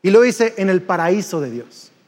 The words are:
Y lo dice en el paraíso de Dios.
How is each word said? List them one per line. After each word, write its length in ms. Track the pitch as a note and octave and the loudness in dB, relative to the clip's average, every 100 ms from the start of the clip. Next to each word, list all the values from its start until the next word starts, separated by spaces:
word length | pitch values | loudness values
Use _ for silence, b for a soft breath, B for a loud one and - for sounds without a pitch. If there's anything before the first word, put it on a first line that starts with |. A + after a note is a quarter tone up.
Y 80 | F#3 | 4
lo 120 | G#3 | 4
dice 320 | B3 - A3+ A3+ | 4 2 -2 0
en 140 | G3 | 0
el 100 | F#3 | 0
paraíso 600 | F#3 F3+ E3+ G3+ - E3 | 0 -2 0 -2 -4 -6
de 80 | C3+ | -6
Dios. 400 | A#2 A#2 - - _ | -10 -14 -20 -20 _